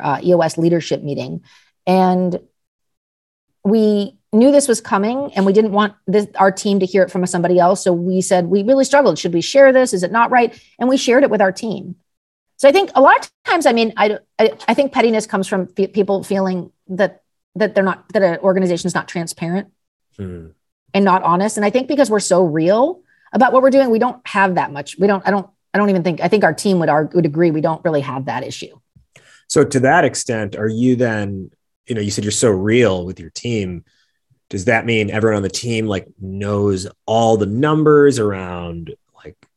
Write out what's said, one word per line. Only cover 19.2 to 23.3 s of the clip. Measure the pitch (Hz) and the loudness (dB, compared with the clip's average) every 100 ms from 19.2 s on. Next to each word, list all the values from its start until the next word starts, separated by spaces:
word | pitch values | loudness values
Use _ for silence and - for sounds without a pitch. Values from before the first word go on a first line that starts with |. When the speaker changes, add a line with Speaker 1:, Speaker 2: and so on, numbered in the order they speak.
| 170 - 165 185 208 _ _ _ _ - | -10 -8 -6 -6 -6 _ _ _ _ -14
Speaker 2:
Hmm. | 95 87 82 _ _ _ _ | -12 -12 -18 _ _ _ _
Speaker 1:
and | 196 196 | 0 2
not | 185 | 2
honest. | 165 175 214 - | 2 0 0 -2
And | 208 | -2
I | |
think | 254 262 | -2 -2
because | 285 226 | 0 2
we're | 214 | 0
so | - 180 | 0 2
real | 175 156 165 214 294 370 _ _ _ | 2 0 0 2 0 -4 _ _ _